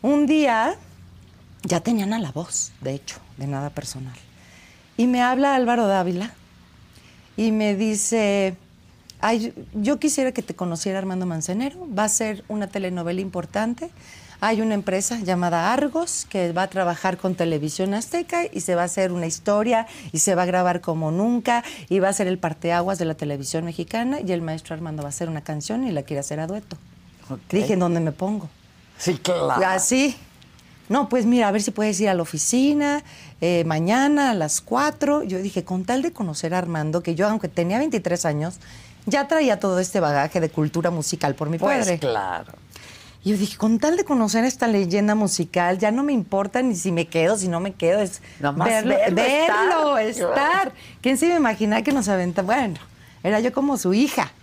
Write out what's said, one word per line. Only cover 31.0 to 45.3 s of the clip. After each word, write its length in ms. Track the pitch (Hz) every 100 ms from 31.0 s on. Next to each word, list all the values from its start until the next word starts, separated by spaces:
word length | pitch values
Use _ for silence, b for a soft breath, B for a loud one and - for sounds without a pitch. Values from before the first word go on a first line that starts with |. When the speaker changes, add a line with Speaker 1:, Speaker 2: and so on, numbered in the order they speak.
| 285
Speaker 1:
pues 180 | 254 226
mira, 220 | 247 214
a 40 |
ver 100 | 202
si 100 | 202
puedes 280 | - 214 185
ir 80 | 208
a 40 |
la 80 | 185
oficina, 840 | 165 156 - 247 269 294 285 294 294 B B B
eh, 220 | 165 175 165
mañana 680 | 156 165 233 277 294 277
a 20 |
las 260 | 214 156 -
cuatro". 600 | - 240 294 302 285 294
Yo 160 | 202 185
dije, 240 | 196 190
con 220 | 175 185 185
tal 160 | 254
de 100 | 330
conocer 420 | 339 196 151 165
a 40 | 180
Armando, 420 | 180 160 151 165
que 140 | 175 165
yo, 120 | 202
aunque 200 | 220 175
tenía 300 | - 170 208
veintitrés 460 | 311 214 180 170 165
años, 340 | 147 156 - B B B B -
ya 220 | 277 277
traía 320 | 320 277 202
todo 200 | 202 180
este 200 | 185 202
bagaje 400 | 160 143 147 185
de 100 | 160
cultura 420 | - 151 170 170
musical 420 | 170 147 165 147 139
por 140 | 151
mi 80 | 165
Speaker 2:
Pues 280 | - 277 208
Speaker 1:
padre. 120 | 170
Speaker 2:
claro. 540 | 143 110 95 87 - - - B B B B B
Speaker 1:
Y 80 | -
yo 60 | 208
dije, 200 | 196 -
con 220 | 220 226
tal 180 | 302 349
de 60 | 392
conocer 380 | 269 220 208 247
a 20 |
esta 200 | 262 233
leyenda 460 | 208 185 196 208
musical, 640 | 214 208